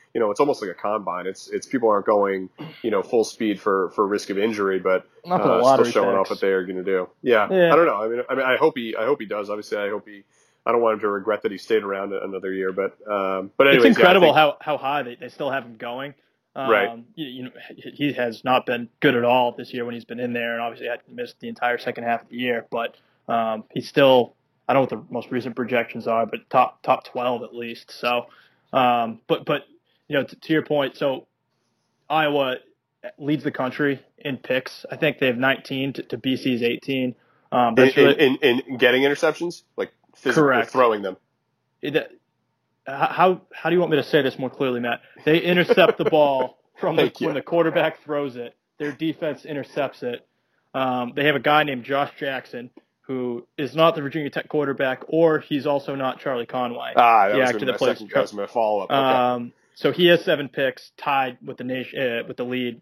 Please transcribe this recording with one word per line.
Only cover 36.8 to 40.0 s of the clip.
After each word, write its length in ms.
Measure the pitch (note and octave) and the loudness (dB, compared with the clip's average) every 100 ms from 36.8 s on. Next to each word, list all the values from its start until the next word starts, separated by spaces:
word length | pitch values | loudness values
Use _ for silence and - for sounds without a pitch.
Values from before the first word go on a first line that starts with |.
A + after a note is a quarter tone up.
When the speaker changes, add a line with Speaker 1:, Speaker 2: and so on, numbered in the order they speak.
| - C3+ B2+ - _ _ _ | -6 -4 -4 -6 _ _ _
Speaker 2:
Um, 240 | B2+ A#2+ | 0 2
that's 220 | A#2 C3 C#3+ | 6 6 6
Speaker 1:
In, 80 | |
Speaker 2:
really 200 | C#3 C#3 | 4 6
Speaker 1:
in, 100 | C3+ C3+ | 2 4
in, 220 | C#3 B2 | 2 0
in 160 | C3 B2+ | -4 0
getting 260 | B2+ B2+ | 2 4
interceptions, 600 | C#3 C#3+ D#3+ D3+ E3+ - _ | 2 0 -2 -2 -6 -10 _
like, 160 | - - _ | -8 -8 _